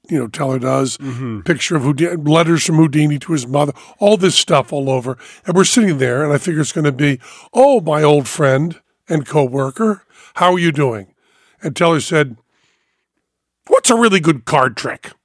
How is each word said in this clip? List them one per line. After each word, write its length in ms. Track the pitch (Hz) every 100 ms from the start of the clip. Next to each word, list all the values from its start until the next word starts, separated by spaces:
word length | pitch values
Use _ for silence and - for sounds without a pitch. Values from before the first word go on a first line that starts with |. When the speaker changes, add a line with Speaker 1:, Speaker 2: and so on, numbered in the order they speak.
| _
Speaker 1:
you 80 | 156
know, 120 | 117
Teller 320 | 110 139 131
does. 360 | 127 135 135 -
Speaker 2:
Mm-hmm. 420 | 139 123 131 107
Speaker 1:
Picture 340 | 90 160 -
of 80 | 165
Houdini, 320 | 131 143 170 175
letters 440 | 147 156 165 165 -
from 100 | 156
Houdini 420 | 160 147 151 143
to 140 | -
his 160 | 165 120
mother, 240 | 139 147 - - _
all 180 | 208 208
this 200 | 185 -
stuff 360 | - 147 131
all 160 | 147 135
over. 300 | 131 123 127 - -
And 120 | - 175
we're 80 |
sitting 340 | 185 - 208 147
there, 240 | 127 123
and 100 | 151
I 60 | 147
figure 220 | 180 156
it's 100 | 151
gonna 220 | - 151
be, 260 | 131 147 131 - - -
"Oh, 280 | - 277 254
my 240 | 160 151
old 240 | 151 147 131
friend 520 | - 143 131 165 165 _ _ -
and 180 | 160 131
coworker, 800 | 151 135 135 135 135 220 202 _ _ -
how 180 | - 180
are 60 | 180
you 100 | 170
doing?" 420 | 151 139 110 95 _ _ _ _ _
And 140 | 160
Teller 240 | 139 170 160
said, 360 | - 160 143 113 _ _ _ _ _ _ _ _ _ _ _ _ -
"What's 220 | 508 -
a 60 | 226
really 240 | 233 190
good 240 | 160 143
card 320 | - 151 131 110
trick?" 340 | 127 117 - -